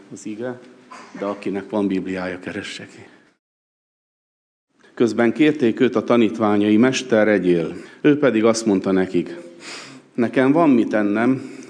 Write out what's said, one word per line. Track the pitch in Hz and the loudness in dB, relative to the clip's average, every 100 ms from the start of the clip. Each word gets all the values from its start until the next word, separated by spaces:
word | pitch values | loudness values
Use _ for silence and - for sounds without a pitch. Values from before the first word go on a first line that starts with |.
| - | -20
az | 104 110 | -16 -14
ige, | 107 127 120 - - - - - - | -12 -12 -12 -18 -20 -20 -20 -18 -10
de | 101 | -8
akinek | 101 101 98 95 | -6 -6 -8 -6
van | 107 101 | -4 -2
Bibliája, | 95 90 92 90 90 | -2 -4 -6 -8 -8
keresse | 87 98 92 - - | -10 -12 -12 -14 -18
ki. | - - - _ _ _ _ _ _ _ _ _ _ _ _ _ _ _ _ _ | -20 -20 -20 _ _ _ _ _ _ _ _ _ _ _ _ _ _ _ _ _
Közben | - 117 107 117 | 0 0 2 0
kérték | - 151 - 117 107 | 2 2 2 0 2
őt | 123 110 | 0 0
a | |
tanítványai: | - 120 107 - 107 104 104 107 | 0 2 2 0 0 2 4 4
„Mester, | 131 127 - 110 107 | 4 0 0 2 4
egyél.” | 104 90 85 80 85 - - | 2 2 0 -2 -8 -18 -2
Ő | 147 147 | 2 4
pedig | 139 110 113 | 2 4 2
azt | 110 110 | 2 0
mondta | 95 98 | 0 2
nekik: | 95 92 87 80 - - - - - - - _ | 0 0 -2 -4 -8 -18 -20 -18 -18 -18 -20 _
„Nekem | - 113 131 131 | -4 -2 0 2
van | 160 160 | 4 4
mit | 120 95 | 4 2
ennem, | 107 104 107 123 131 - - | 0 0 0 0 -2 -6 -18